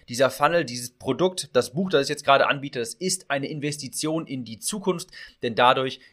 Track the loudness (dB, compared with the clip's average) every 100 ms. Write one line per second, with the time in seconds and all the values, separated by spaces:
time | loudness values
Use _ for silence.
0 | -10 2 2 4 2 2 0 -6 -10 -6
1 | -4 0 0 -2 0 2 2 -2 2 2
2 | 2 0 4 6 4 0 -4 -6 -8 -6
3 | -4 -4 -4 -4 -4 -4 -6 -6 -8 -6
4 | -4 -4 -4 -8 -10 -8 -8 -2 -2 -2
5 | -6 -16 -20 _ -4 4 4 4 0 -6
6 | -16